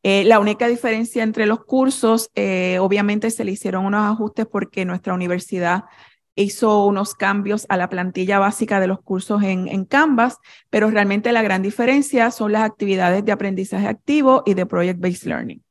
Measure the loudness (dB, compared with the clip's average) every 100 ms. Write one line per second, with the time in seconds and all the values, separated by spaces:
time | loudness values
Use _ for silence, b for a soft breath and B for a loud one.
0 | 2 4 6 6 4 0 -2 0 -2 -2
1 | -4 -2 -2 0 0 -2 0 0 2 2
2 | 2 2 0 -4 -2 0 0 0 0 2
3 | 0 0 -2 -4 -6 -6 -4 -4 0 0
4 | 0 -2 -4 -4 -4 -4 -6 -4 -4 -6
5 | -4 -4 -2 -4 -4 -4 -2 -2 -4 b
6 | b b _ -4 -2 0 2 4 2 0
7 | -4 -2 -2 0 -2 -4 -2 -2 -2 -4
8 | -4 -4 0 2 2 0 -2 0 0 -2
9 | -4 -6 -2 -2 0 -2 -4 -6 0 2
10 | 4 2 2 -2 B B _ 0 2 2
11 | 2 0 0 0 2 0 -2 0 2 2
12 | 2 2 0 0 -2 0 0 -2 -2 2
13 | 2 2 0 -2 -2 -4 -4 -4 -4 -4
14 | -2 2 4 4 2 0 0 0 -2 -2
15 | -4 -4 -6 -6 -8 -14 _